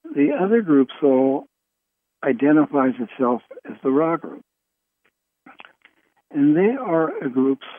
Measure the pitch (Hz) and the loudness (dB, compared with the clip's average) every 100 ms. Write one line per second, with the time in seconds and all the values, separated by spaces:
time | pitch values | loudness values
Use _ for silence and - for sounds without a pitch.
0 | 330 214 147 294 190 233 190 143 131 - | -10 -2 0 0 2 0 2 2 2 0
1 | 143 131 135 139 - _ _ _ _ _ | 2 2 2 -2 -6 _ _ _ _ _
2 | _ _ 139 117 143 151 143 143 131 117 | _ _ -4 0 2 2 2 0 0 -2
3 | 117 - 123 120 - - - - 139 135 | -8 -4 -2 -2 -6 -20 -18 -8 -2 0
4 | 160 165 160 143 - _ _ _ _ _ | 0 -2 -8 -18 -20 _ _ _ _ _
5 | _ _ _ _ - - - _ _ _ | _ _ _ _ -20 -20 -20 _ _ _
6 | _ _ _ 151 143 151 202 269 226 165 | _ _ _ 0 2 4 2 0 -2 -2
7 | 160 427 147 127 135 135 - | -2 -4 -6 -2 0 -2 -8